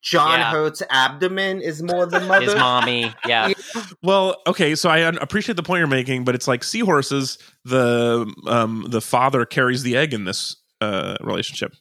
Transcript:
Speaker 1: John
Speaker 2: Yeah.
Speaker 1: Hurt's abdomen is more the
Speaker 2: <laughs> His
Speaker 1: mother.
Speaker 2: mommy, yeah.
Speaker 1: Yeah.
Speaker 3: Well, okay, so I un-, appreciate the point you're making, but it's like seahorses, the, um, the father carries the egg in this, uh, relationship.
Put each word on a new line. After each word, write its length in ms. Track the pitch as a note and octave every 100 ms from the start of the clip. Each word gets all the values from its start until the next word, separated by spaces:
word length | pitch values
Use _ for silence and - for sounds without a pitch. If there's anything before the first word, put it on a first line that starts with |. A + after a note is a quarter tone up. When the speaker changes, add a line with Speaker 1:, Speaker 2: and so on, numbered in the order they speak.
Speaker 1:
John 360 | - E3+ D#3 E3
Speaker 2:
Yeah. 100 | A#2
Speaker 1:
Hurt's 320 | D#3 D#3 D3+ -
abdomen 720 | C3 C3 C#3+ F#3 F#3+ G3 F#3+
is 220 | D#3 D3+
more 240 | E3+ F3 F3
the 120 | -
Speaker 2:
<laughs> 0 |
His 80 | F#3
Speaker 1:
mother. 280 | - - -
Speaker 2:
mommy, 560 | B2+ B2 A#2+ A#2+ A#2 A2+
yeah. 260 | B2+ A#2 A2
Speaker 1:
Yeah. 340 | - - A#3 G3 -
Speaker 3:
Well, 400 | F3 G3 F#3+ F3+ -
okay, 260 | - D#3+
so 160 | D3+ F3+
I 180 | D#3+ E3
un-, 120 | E3
appreciate 380 | - G#3 G#3 F#3
the 40 |
point 160 | E3 F3+
you're 80 | D#3+
making, 360 | C3 B2 B2+
but 100 | B2
it's 140 | B2 -
like 160 | B2
seahorses, 760 | - A3 A3 D3+ C3 C#3 C3 - - _ B2
the, 600 | C3 A#2+ A#2+ A#2+ A#2+ A2 - -
um, 400 | A#2 A2+ A2+ -
the 100 | A#2+
father 460 | - B2+ C3 C3+ A#2
carries 380 | - B2+ B2+
the 120 | B2 A#2+
egg 200 | D#3 A#2+
in 80 |
this, 320 | F#2+ F2 - - _ _
uh, 360 | G#2+ F#2+ F#2+ G2
relationship. 540 | - F2+ - - - -